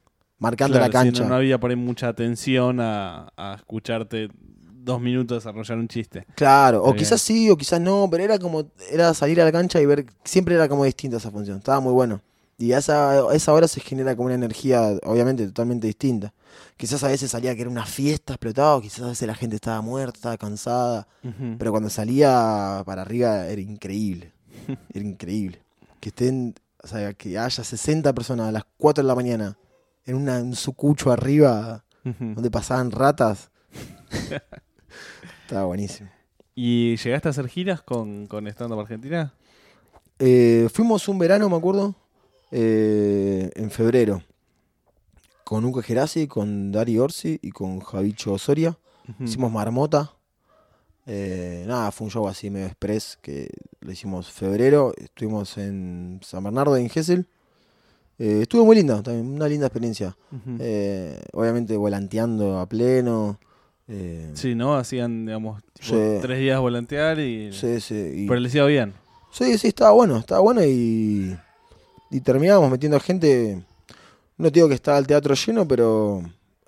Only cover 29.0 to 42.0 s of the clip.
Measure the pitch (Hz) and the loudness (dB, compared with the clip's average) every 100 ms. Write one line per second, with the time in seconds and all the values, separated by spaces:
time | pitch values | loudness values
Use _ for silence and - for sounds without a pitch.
29 | 135 123 123 117 104 98 _ _ _ _ | 2 0 0 -4 -6 -10 _ _ _ _
30 | - 127 143 123 123 117 - 131 143 147 | -8 -4 -2 -4 -4 -6 -8 -2 0 0
31 | 135 120 127 147 143 110 113 110 - _ | 2 0 2 4 6 4 -4 -12 -16 _
32 | 127 120 117 107 120 107 - 127 127 104 | -12 -8 -8 -4 -4 -4 -2 -2 -2 2
33 | 139 143 117 98 - _ _ - - - | 2 2 0 0 -8 _ _ -20 -20 -20
34 | _ - - - - - _ _ _ - | _ -10 -8 -10 -12 -20 _ _ _ -20
35 | - - - - - 101 95 90 101 - | -20 -20 -20 -20 -8 -4 -4 -4 -8 -10
36 | 98 _ _ _ _ - 120 120 117 113 | -20 _ _ _ _ -6 0 2 2 -2
37 | 123 135 160 143 127 - 185 170 - 120 | -2 -2 -2 -4 -6 -6 -6 -6 -6 -8
38 | 107 104 104 107 104 104 120 110 104 113 | -8 -12 -12 -10 -12 -10 -8 -8 -8 -12
39 | 131 170 147 - _ _ _ _ _ _ | -8 -6 -6 -10 _ _ _ _ _ _
40 | _ _ 131 123 120 117 117 - 226 214 | _ _ 6 8 8 6 4 2 2 2
41 | - 190 170 202 208 170 175 196 202 190 | 0 0 4 4 4 0 0 0 -2 -6